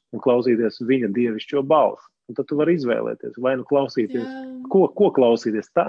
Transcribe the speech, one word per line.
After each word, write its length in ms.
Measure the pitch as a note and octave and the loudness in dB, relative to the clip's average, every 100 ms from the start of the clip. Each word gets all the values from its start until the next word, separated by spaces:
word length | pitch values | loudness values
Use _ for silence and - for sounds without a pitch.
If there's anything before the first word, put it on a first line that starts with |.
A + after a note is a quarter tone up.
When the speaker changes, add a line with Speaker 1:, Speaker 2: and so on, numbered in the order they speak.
| _ | _
Speaker 1:
un 120 | A#2 | -4
klausīties 600 | C3 B2 B2 A#2 A2+ - | 0 2 2 0 0 -2
viņa 300 | A#2 C3 A2+ | -2 0 0
dievišķo 480 | G2+ A#2+ G#2+ - C#3+ | 0 -2 -4 -6 -4
balsi. 440 | C3+ D#3 A2 - - _ | 2 4 2 0 -14 _
Un 120 | - A#2+ | -12 -10
tad 120 | C3+ | -4
tu 80 | D3 | -2
vari 180 | D3+ F3 | 0 0
izvēlēties, 640 | B2+ A2+ A2+ A2+ A#2+ A#2 | 0 -2 -4 -8 -12 -6
vai 180 | B2 C3 | -4 -4
nu 60 | |
klausīties, 600 | A#2+ C#3+ C3+ - A2 B2 C3 | 0 0 0 -2 -2 -4 -6
Speaker 2:
Jā. 420 | - - B3+ B3+ | -10 -14 -14 0
Speaker 1:
ko, 180 | F#3+ F3+ | 2 2
ko 240 | - G3 | 2 2
klausīties. 580 | C#3 B2 A#2 A#2+ G#2+ - | 4 4 4 0 -4 -2
Tā 140 | - | -2